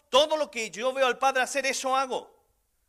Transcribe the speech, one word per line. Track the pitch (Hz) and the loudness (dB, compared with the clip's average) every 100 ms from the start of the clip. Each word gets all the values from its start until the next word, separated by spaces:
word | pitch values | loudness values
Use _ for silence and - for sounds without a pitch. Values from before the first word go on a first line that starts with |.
| _ | _
"Todo | 254 311 311 | 4 4 2
lo | 294 | -2
que | 240 220 | -6 -8
yo | 175 254 | -4 -4
veo | 262 254 | 0 0
al | 247 | 2
padre | 269 262 | 0 2
hacer, | 240 277 262 | 0 -2 -2
eso | - 262 262 | -2 -2 -2
hago". | 262 190 - _ _ _ _ _ | -2 -6 -8 _ _ _ _ _